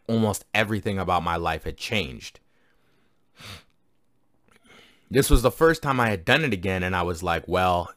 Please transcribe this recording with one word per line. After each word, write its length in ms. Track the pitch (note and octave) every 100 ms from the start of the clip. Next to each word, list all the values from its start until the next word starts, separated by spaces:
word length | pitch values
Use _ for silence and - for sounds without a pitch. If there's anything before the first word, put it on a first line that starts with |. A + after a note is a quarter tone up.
| -
almost 360 | A2+ A2 F#2+ -
everything 460 | G#2 G#2+ A2 G#2+ G2
about 240 | F2+ F2
my 140 | E2+ E2+
life 260 | E2 D#2+
had 140 | E2 D#2
changed. 640 | - A2 C#2 A#1 - - _ _ _ _ _ _ _ _ _ - - F#2+ _ _ _ _ _ _ _ _ _ _ _ - - _ -
This 220 | A#2+ C#3
was 120 | C#3
the 100 | A#2
first 300 | - D#3+ D#3
time 180 | C#3+ B2+
I 80 | A#2
had 160 | G2+
done 180 | E2 C#3
it 100 | D3+
again, 300 | G2 F#2+ F#2
and 140 | F#2 F#2
I 60 |
was 200 | F2 E2
like, 240 | F2 E2 E2
"Well, 460 | F2+ F#2 F2 E2